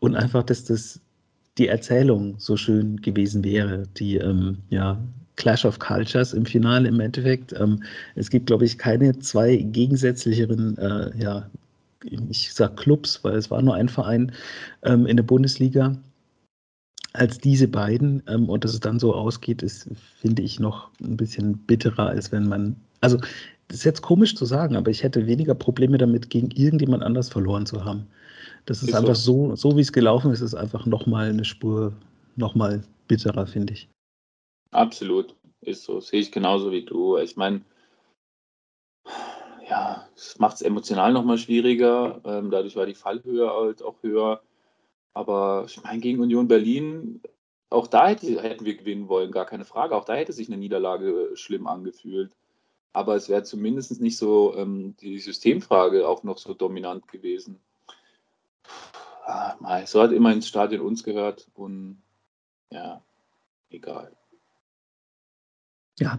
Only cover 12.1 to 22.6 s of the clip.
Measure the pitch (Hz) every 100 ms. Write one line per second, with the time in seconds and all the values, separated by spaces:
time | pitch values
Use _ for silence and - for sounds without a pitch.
12.1 | 113 110 110 - - 104 - - 147 -
13.1 | - - 107 107 110 131 92 123 - 113
14.1 | 117 127 - - - - - - 120 120
15.1 | 120 117 127 135 - 131 135 131 135 -
16.1 | _ _ _ _ _ _ _ _ - -
17.1 | - 120 - 139 135 131 104 104 120 143
18.1 | 139 - 110 110 104 110 113 107 117 117
19.1 | - 107 - - 117 95 - - - -
20.1 | _ 110 113 - - 107 - - - -
21.1 | 110 113 - 104 101 - 113 113 110 101
22.1 | 98 101 107 104 101